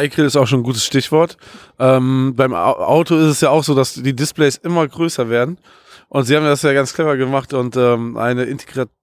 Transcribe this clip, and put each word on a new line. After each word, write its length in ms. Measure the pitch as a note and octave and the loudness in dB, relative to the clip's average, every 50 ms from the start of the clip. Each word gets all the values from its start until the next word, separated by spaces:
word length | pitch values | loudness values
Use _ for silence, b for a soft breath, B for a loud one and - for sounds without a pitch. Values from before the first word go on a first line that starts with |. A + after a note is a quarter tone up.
iGrill 260 | D3 C#3+ - - D3+ | -4 -2 0 0 2
ist 100 | C3+ A2+ | 2 4
auch 100 | C#3+ C3 | 2 2
schon 140 | G#2+ C3+ B2+ | 2 0 0
ein 20 | |
gutes 220 | A#2 B2+ B2+ A2 - | 0 -2 -4 -4 -4
Stichwort. 540 | - - C3+ - - D3+ D#3 E3+ E3 - B B B B B B B B - | -2 -2 -2 0 2 2 2 2 0 -2 B B B B B B B B 0
Ähm, 540 | C3 C3 C3 C3 B2+ C3 C3 C3 C3 C3+ B2+ | 2 2 4 4 2 2 0 0 0 -2 0
beim 180 | A#2 C3 C3 B2 | 0 0 0 0
Au-, 220 | E2+ E2+ B2 C3 | 0 0 0 0
Auto 400 | - F2+ D#2+ C3+ D#3+ E3+ - E3+ | 0 0 2 2 2 2 2 2
ist 100 | D#3+ D#3+ | 2 4
es 140 | D#3 C#3+ - | 2 2 2
ja 100 | D#3+ C#3 | 2 2
auch 140 | C#3+ D#3 C#3 | 2 2 2
so, 100 | D3+ C#3+ | 2 2
dass 200 | C3+ C3 - - | 0 0 0 -4
die 200 | - B2 C3+ C3+ | -6 -6 -4 -4
Displays 440 | A#2+ D3+ - - - D3+ C#3 C3 - | -4 -6 -6 0 0 0 0 0 -2
immer 280 | - E3+ F3 E3+ D#3+ | -6 -4 -2 -2 -2
größer 420 | C#3 - - E3 E3 - - B2 A2+ | -2 -4 -4 -4 -4 -2 -4 -2 -2
werden. 300 | A#2 A#2+ B2 D3 F3+ b b b b b b b b b b b | 0 0 -2 -2 -6 b b b b b b b b b b b
Und 140 | - C#3 | -4 -2
sie 140 | C3 A2+ C#3+ | 0 2 2
haben 80 | D3+ D#3 | 2 4
das 180 | D3+ C#3+ C3+ | 2 2 2
ja 100 | - D3 | 2 2
ganz 220 | C3+ C#3 C3+ B2+ - | 2 2 0 -2 -4
clever 220 | - D#3+ D#3 C#3+ | -2 -2 0 0
gemacht 360 | C3 C3 B2+ C#3 C3+ C3 - | 0 -2 -2 -2 -4 -4 -4
und, 240 | C#3+ C3 B2 B2 A2+ | -4 -4 -4 -2 0
ähm, 400 | B2+ B2 A#2+ A#2+ A#2 A#2 A#2 A#2 | 2 2 2 2 0 -2 -6 -6
eine 280 | A2+ A2+ A#2+ B2 B2 B2+ | -4 -2 -2 -2 -2 -2
integriert, 460 | A#2 C3+ C3+ - - - C3+ B2+ - _ _ | -4 -6 -10 -12 -10 -8 -8 -8 -8 _ _